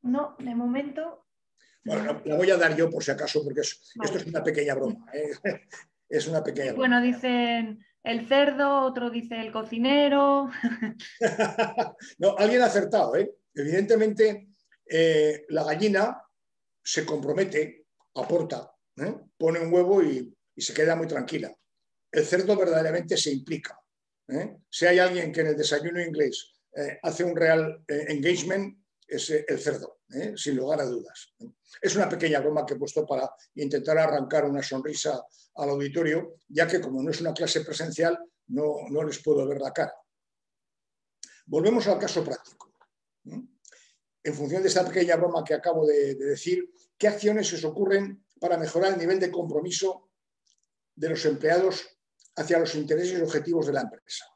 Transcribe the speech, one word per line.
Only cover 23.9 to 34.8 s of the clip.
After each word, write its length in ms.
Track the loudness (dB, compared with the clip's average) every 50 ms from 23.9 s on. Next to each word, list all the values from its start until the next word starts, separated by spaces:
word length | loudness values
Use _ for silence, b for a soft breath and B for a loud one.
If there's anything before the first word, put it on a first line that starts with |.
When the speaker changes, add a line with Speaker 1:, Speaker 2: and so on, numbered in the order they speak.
| _ _ _ _ _ _ _
Speaker 2:
¿eh? 300 | -8 -6 -6 -6 -6 -12 -18 _ _
Si 180 | -4 2 4
hay 120 | 6 6 6
alguien 320 | 6 4 2 0 -4 -4
que 120 | -2 0 0
en 60 | 0
el 80 | 0
desayuno 460 | 0 0 0 0 -2 -2 -4 -4 -4 -4
inglés, 580 | -4 0 0 0 0 0 -6 -12 _ _ _ _ _ _
eh, 240 | -8 -8 -8 -8 -6 -6
hace 200 | -6 -2 -2 -2
un 140 | -2 0
real, 480 | 2 4 4 4 4 2 0 -4 -10 _
eh, 200 | -6 -4 -4 -2 -4
engagement, 680 | -4 0 2 0 0 0 0 -2 -2 -4 -4 -6 -10 _ _ _ _ _ _
es, 240 | _ -8 -8 -4 -2
eh, 140 | -2 -2 0
el 140 | 0 -4 -2
cerdo, 400 | -2 -4 -4 -4 -8 -14 -18 _ _ _ -8
¿eh? 200 | -8 -6 -6 -8
Sin 200 | -6 -4 -2 -2
lugar 240 | -2 0 0 -2 -2
a 60 | -2
dudas. 480 | -2 -4 -6 -8 -10 -18 -20 -20 _ _ _ -20 -20 _ _ B B B B
Es 140 | B 0 2
una 140 | 2 0 0
pequeña 320 | 0 -2 0 0 0 2
broma 260 | 2 0 0 0 -2
que 80 | -2 -4
he 40 | -6
puesto 280 | -6 -4 -2 -4 -2
para 240 | -2 -2 -2 -2 -4 -8 b b b b
intentar 440 | -8 -6 -2 -2 -2 0 2 2 2
arrancar 460 | 2 2 2 0 -2 0 0 0 2
una 180 | 2 0 -2 -4
sonrisa 600 | -4 -6 -6